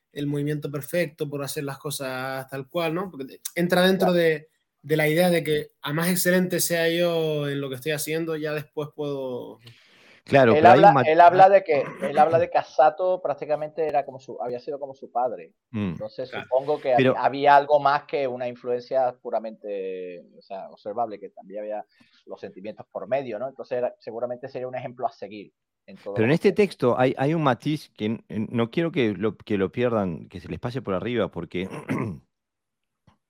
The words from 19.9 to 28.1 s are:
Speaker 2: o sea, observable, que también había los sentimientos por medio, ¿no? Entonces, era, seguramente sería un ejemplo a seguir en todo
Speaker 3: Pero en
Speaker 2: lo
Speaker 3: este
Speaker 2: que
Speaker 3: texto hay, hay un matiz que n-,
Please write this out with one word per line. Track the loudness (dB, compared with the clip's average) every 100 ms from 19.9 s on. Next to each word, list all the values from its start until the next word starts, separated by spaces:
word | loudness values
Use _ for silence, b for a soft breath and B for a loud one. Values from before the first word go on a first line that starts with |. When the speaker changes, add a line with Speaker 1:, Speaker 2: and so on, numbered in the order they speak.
| -10 -12 -14 -20 -20
Speaker 2:
o |
sea, | _ -16 -14
observable, | -16 -12 -6 -6 -8
que | -16
también | -20 -16 -12
había | -10 -10 -12 b b b -20
los | -16
sentimientos | -16 -14 -16 -16 -14
por | -12 -6
medio, | -4 -4 -8
¿no? | -10
Entonces, | -12 -8 -4
era, | -4 -6
seguramente | -12 -8 -8 -8 -12
sería | -12 -10
un |
ejemplo | -10 -12 -8 -8
a |
seguir | -8 -14 -14 -16 _ _ _ -20
en | -16
todo | -8 0
Speaker 3:
Pero | 2
en |
Speaker 2:
lo |
Speaker 3:
este | 2 2
Speaker 2:
que |
Speaker 3:
texto | 2 0 0 0 2
hay, | 2 2
hay | 0
un | 2
matiz | 0 0 -2 -4 -6 -6
que |
n-, | -4